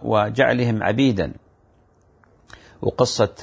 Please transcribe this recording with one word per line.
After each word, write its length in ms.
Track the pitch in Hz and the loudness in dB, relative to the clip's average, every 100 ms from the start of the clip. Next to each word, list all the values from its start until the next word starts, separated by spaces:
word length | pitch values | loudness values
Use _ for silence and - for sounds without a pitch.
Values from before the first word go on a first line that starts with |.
وجعلهم 800 | 117 107 107 113 127 123 120 110 | -2 0 0 2 2 2 0 0
عبيدا. 500 | 90 113 135 98 78 - _ _ _ _ _ _ _ _ _ _ _ - - - | 0 2 2 0 -4 -8 _ _ _ _ _ _ _ _ _ _ _ -20 -20 -6
وقصة، 540 | - - 123 - 104 - | -6 0 0 2 -2 -2